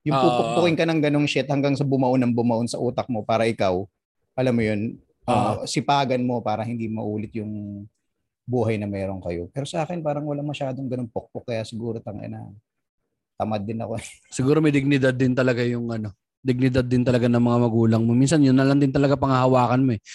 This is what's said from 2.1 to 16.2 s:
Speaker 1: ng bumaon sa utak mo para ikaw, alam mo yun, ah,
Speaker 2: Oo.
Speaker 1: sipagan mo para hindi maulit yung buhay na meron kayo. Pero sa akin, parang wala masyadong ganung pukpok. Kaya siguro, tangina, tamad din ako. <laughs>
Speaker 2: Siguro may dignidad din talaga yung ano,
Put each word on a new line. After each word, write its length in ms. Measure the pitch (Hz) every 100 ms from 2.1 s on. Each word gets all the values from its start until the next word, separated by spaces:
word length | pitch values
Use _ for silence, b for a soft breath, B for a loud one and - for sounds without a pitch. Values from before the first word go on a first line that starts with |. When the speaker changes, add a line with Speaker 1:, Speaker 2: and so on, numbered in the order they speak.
| 131
Speaker 1:
ng 100 | 120
bumaon 400 | 120 120 113 120
sa 80 | -
utak 320 | 120 113 -
mo 160 | 113 101
para 160 | 113
ikaw, 380 | 113 107 98 90 101 _ _ _ _
alam 220 | - 127
mo 80 | 117
yun, 320 | 107 104 113 - _ _ -
ah, 320 | 110 104 104
Speaker 2:
Oo. 80 | -
Speaker 1:
sipagan 560 | - 123 143 131 127
mo 160 | 123 120
para 240 | 110 107
hindi 240 | 113 120 110
maulit 480 | 110 107 107 107
yung 480 | 113 107 104 104 101 104 _ _ _ _ _ -
buhay 320 | 123 110 107
na 80 | 104
meron 320 | 98 95 95
kayo. 320 | 87 87 87
Pero 160 | 139 139
sa 160 | 170
akin, 160 | 151 175
parang 260 | 151 143
wala 160 | 151 143
masyadong 460 | 147 139 135 131 131
ganung 240 | 127 117
pukpok. 320 | - - 117
Kaya 220 | - 113 110
siguro, 320 | 110 117 113
tangina, 480 | 110 104 110 110 110 104 _ _ _ _ _ _ _
tamad 260 | - 101 107
din 160 | 101 113
ako. 220 | 104 113
<laughs> 320 | - - _
Speaker 2:
Siguro 280 | - 131 156
may 120 | 156
dignidad 420 | 143 139 139 131
din 220 | 127 131
talaga 260 | 127 127 117
yung 280 | 123 120 117
ano, 240 | 113 107 -